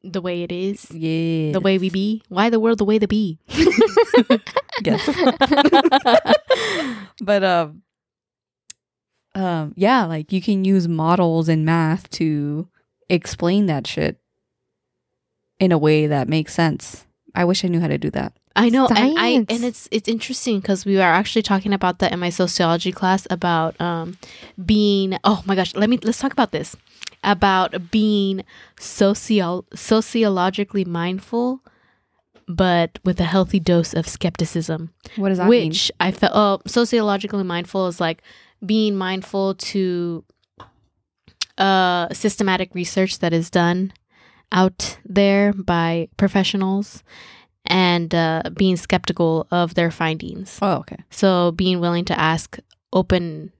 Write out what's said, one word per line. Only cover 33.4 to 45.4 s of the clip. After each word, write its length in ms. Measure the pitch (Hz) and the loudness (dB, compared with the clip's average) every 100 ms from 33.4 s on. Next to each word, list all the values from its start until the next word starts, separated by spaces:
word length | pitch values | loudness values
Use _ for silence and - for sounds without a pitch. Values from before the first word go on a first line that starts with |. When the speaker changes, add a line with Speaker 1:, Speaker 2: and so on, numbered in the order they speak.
| 185 196 | 2 0
Speaker 1:
dose 340 | 170 175 165 | 2 2 2
of 140 | 165 165 | -4 -6
skepticism. 840 | - 180 - 165 170 160 160 165 _ - - | -4 -4 -2 -4 -4 -4 -6 -8 _ -14 -4
Speaker 2:
What 120 | 196 | -2
does 80 | 185 | 2
that 100 | 185 | 4
mean? 200 | 240 165 | 4 2
Speaker 1:
Which 220 | 165 - - | -2 -4 -2
I 120 | 180 | -2
felt, 200 | 185 202 | 0 2
oh, 280 | 208 208 196 - | 2 2 0 -2
sociologically 800 | 240 233 233 214 196 202 202 | -2 0 0 0 -2 -4 -6
mindful 440 | 185 175 170 196 185 | -4 -4 -4 -4 -4
is, 120 | 170 | -2
like, 220 | 170 165 _ - _ _ 190 | -4 -4 _ -20 _ _ -2
being 300 | 220 214 196 | 0 0 -2
mindful 600 | 185 190 185 196 196 190 | -4 -6 -6 -4 -2 -4
to, 680 | - 196 185 175 175 165 _ _ _ _ - _ _ _ _ _ _ _ - - | -6 -4 -2 -2 -6 -8 _ _ _ _ -20 _ _ _ _ _ _ _ -16 -2
uh, 500 | 196 190 180 180 170 | 2 2 2 0 -4
systematic 600 | - 214 - 196 185 185 | -2 -4 0 0 0 -2
research 460 | 180 175 - 185 - | -6 -4 -2 -2 0
that 140 | 170 | 0
is 160 | 165 165 | 0 0
done 420 | 180 170 180 190 - _ _ _ _ _ | 2 2 0 -4 -8 _ _ _ _ _
out 460 | 180 185 185 - - | 2 2 0 -10 -10
there 480 | - 196 196 196 | -4 2 4 4